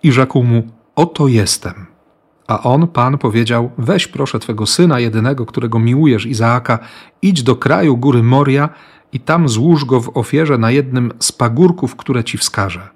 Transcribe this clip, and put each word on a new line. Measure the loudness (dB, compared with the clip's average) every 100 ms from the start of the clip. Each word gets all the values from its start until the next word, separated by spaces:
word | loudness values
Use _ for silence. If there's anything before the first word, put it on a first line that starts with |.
i | 2
rzekł | 2 2 2
mu: | 2 0 -2 -12 _ -2
"Oto | -2 2 2
jestem". | 2 0 -4 -8 -14 -20 _ _ _ _ _ -6
A | -4
on, | 0 2 2
Pan, | 0 0 0
powiedział: | -2 0 0 0 -2 -4
"Weź | -2 -2 -2
proszę | -6 -4 -4
twego | -6 -6 -4
syna | 2 2 2
jedynego, | 0 -2 -2 -2 -6
którego | -6 -2 0
miłujesz, | 2 2 2 2 -2
Izaaka, | -2 0 0 -2 -4 -4 -20 -20 _
idź | 0 0
do | 0 0
kraju | 0 2 2 2
góry | 2 2
Moria | 4 2 2 0 -2 -6 -20 -20 _
i | -12
tam | -2 0 2
złóż | 2 2 2 2
go | 0
w | 0 -6
ofierze | -2 -2 0 0
na | 2
jednym | 0 0 -2 -4 -4
z | -8
pagórków, | -2 -2 4 2 2 -4 -6
które | -4 -4
ci | -4 -6
wskażę". | -6 -4 -6 -6 -16